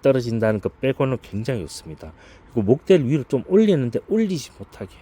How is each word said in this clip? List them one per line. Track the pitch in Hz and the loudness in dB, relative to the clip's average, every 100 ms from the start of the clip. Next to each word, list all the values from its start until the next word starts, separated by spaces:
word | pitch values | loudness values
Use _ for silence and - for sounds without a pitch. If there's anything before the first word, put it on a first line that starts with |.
떨어진다는 | 139 131 120 113 110 107 | 2 2 0 0 0 0
거 | 92 | -4
빼고는 | - 131 131 135 123 | -4 -4 0 -2 -2
굉장히 | - 101 117 123 | -6 -6 -4 -6
좋습니다. | 78 - - 78 80 - - - - | -8 -12 -16 -16 -16 -20 -20 -20 -8
그리고 | 120 | -2
목대를 | 98 127 - 185 127 | 2 0 4 2 4
위로 | 147 | -2
좀 | 127 135 - | -2 -4 2
올리는데 | 190 220 170 123 - - | 4 4 2 0 -4 -2
올리지 | 220 214 175 - - | -2 0 -4 -8 -16
못하게. | 98 - 98 - | -20 -14 -16 -16